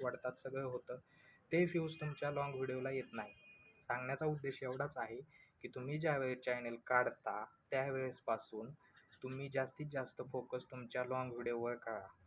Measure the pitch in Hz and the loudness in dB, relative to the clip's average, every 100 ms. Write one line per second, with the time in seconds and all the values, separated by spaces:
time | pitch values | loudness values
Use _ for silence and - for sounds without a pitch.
0 | 127 123 127 123 135 135 135 123 - 123 | -2 0 -2 -4 -4 -2 -2 -4 -4 -8
1 | - - - - - 165 175 175 160 156 | -10 -20 -20 -18 2 6 6 4 0 -2
2 | 151 143 147 143 143 135 131 131 131 135 | -4 0 0 0 0 0 0 0 0 -2
3 | 123 117 104 - - - - - - 123 | -2 -6 -8 -10 -20 -20 -20 -10 -2 0
4 | 127 135 156 151 139 - 131 131 143 143 | 0 2 2 2 -2 -2 -2 -2 -2 -2
5 | 113 117 151 - - _ 160 131 127 151 | -4 -4 -10 -16 -20 _ -8 -6 -2 0
6 | 160 143 131 127 127 123 120 117 - 123 | 4 4 2 0 0 0 0 -4 4 6
7 | 123 - - 101 110 - - 135 139 135 | 6 2 -2 -2 -4 -12 -2 0 2 0
8 | 131 123 - 113 - 107 117 151 - - | -2 -2 0 0 0 -8 -8 -10 -18 -20
9 | - - 131 131 139 131 131 - 151 139 | -20 -10 -6 -4 -2 0 0 -2 -4 -2
10 | 131 - 127 131 123 127 - 127 120 127 | -4 -4 -4 -4 -2 -4 -4 -10 -4 -2
11 | 123 127 127 120 120 120 120 120 117 107 | 0 0 0 -2 0 2 0 -2 -4 -4
12 | 95 - | -6 -16